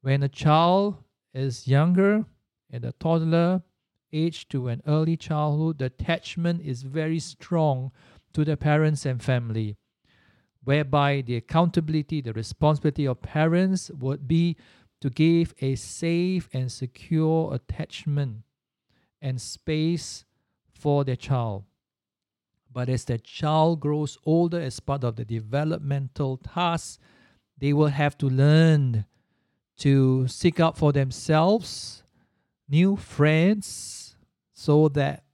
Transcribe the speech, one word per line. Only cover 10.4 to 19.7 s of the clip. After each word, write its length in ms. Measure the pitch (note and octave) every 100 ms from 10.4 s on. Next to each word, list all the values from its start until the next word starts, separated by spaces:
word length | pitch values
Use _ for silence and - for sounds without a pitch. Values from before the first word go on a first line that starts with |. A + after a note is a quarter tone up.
| _ _
whereby 580 | B2 C#3+ C#3+ C#3+ C#3+ C#3 A#2+
the 100 | A#2+
accountability, 840 | - D#3+ F3 F3 D#3 D#3 D3 D#3
the 120 | B2
responsibility 760 | A2 A2 - D3+ D#3 D#3 C#3 C#3
of 140 | B2
parents 680 | - D3+ D#3+ E3+ F#3+ F#3+ -
would 360 | D3+ B2+ C#3+ C3+
be 300 | E3 E3+ E3 _ _ _ _
to 100 | C#3
give 420 | A#2+ D#3+ E3+ E3 -
a 140 | C3+
safe 760 | C3 - - E3 E3+ F3+ F#3 -
and 180 | C3 B2+
secure 840 | - B2+ - - D#3+ D#3 D#3+ D#3+
attachment 840 | B2+ _ - - - - C#3+ C#3 A2 - _ _ _ _ _ _ _
and 200 | C#3 B2+
space 840 | - - -